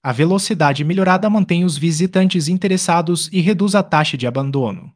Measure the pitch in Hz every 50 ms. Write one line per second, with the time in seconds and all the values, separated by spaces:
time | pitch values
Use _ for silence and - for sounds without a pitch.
0 | - 135 123 117 151 170 185 196 190 - 220 156 156 143 139 139 147 156 175 190
1 | 190 185 180 185 208 214 208 214 185 - 175 170 180 180 151 143 151 170 160 151
2 | 185 185 185 190 190 190 - 180 147 151 180 185 - 196 185 185 - - 170 170
3 | 170 165 175 160 - - - 190 156 190 214 170 196 208 196 202 190 - - 151
4 | 156 - - 131 120 120 120 135 139 139 135 139 127 107 95 90 82 - _